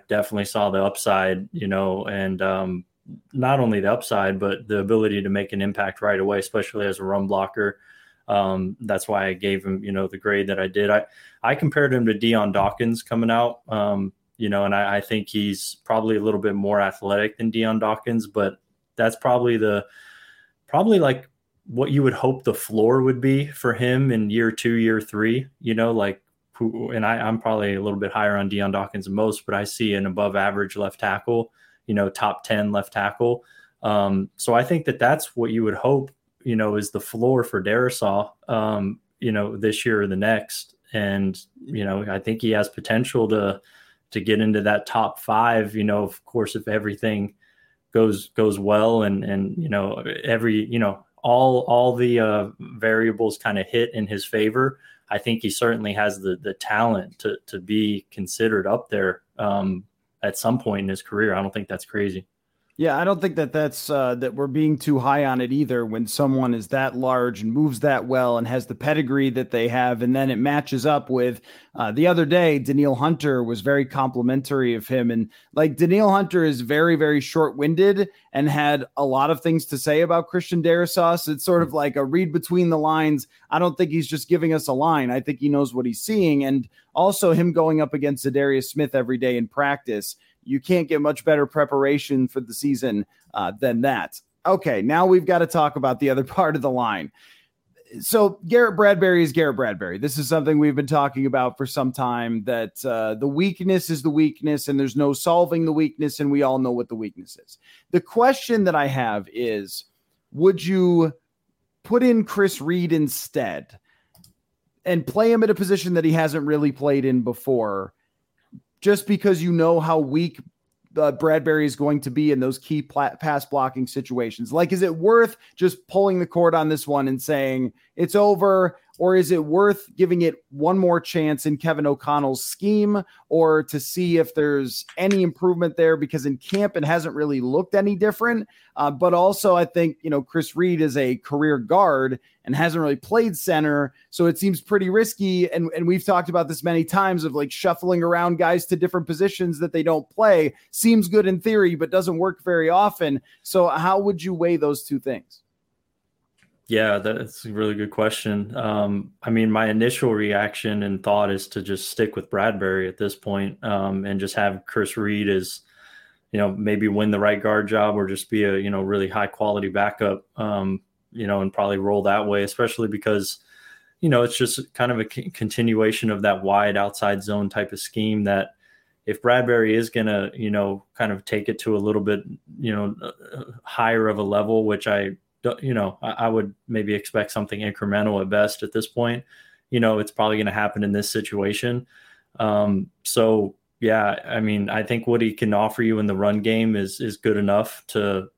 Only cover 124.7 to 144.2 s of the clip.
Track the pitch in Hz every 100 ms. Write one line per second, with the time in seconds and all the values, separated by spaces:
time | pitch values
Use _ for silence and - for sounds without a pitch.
124.7 | 180 185 160 190 233 226 - _ - 180
125.7 | 180 - 196 196 185 170 175 170 160 156
126.7 | 151 143 143 135 131 - 143 135 131 123
127.7 | - _ - 170 208 208 185 196 190 180
128.7 | - _ - 180 185 156 175 151 175 202
129.7 | 202 - - 180 180 165 - _ 139 156
130.7 | 190 180 170 - 170 156 147 156 147 165
131.7 | 151 147 139 - 147 139 127 - - 202
132.7 | 208 208 208 - _ - 165 160 156 -
133.7 | 147 - 180 180 165 160 156 147 143 127
134.7 | - - - 196 196 175 - 180 170 170
135.7 | 160 160 160 147 156 139 131 - 196 208
136.7 | 175 147 170 156 143 147 135 123 147 180
137.7 | 196 202 190 208 208 233 226 208 _ _
138.7 | - 143 135 180 175 185 190 202 175 170
139.7 | 175 165 - 160 143 131 165 - 156 180
140.7 | 165 156 147 127 127 - 143 151 139 107
141.7 | 180 185 135 131 127 _ _ - 139 165
142.7 | 165 151 139 - 226 226 160 - 160 151
143.7 | 147 139 _ _ -